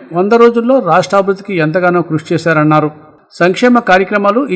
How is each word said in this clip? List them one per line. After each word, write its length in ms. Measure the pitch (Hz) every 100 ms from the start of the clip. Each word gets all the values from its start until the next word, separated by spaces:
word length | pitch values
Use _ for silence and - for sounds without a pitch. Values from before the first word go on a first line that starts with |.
| -
వంద 200 | - 202
రోజుల్లో 460 | 233 233 233 233 269 180
రాష్ట్ర 260 | 170 - 196
అభివృద్ధికి 380 | 196 190 - 180 156
ఎంతగానో 360 | 180 180 175
కృషి 320 | 156 156 -
చేశారన్నారు. 560 | 165 170 156 151 156 151 - - _ _ -
సంక్షేమ 380 | 175 175 247 240
కార్యక్రమాలు, 680 | 226 185 185 208 202 226 285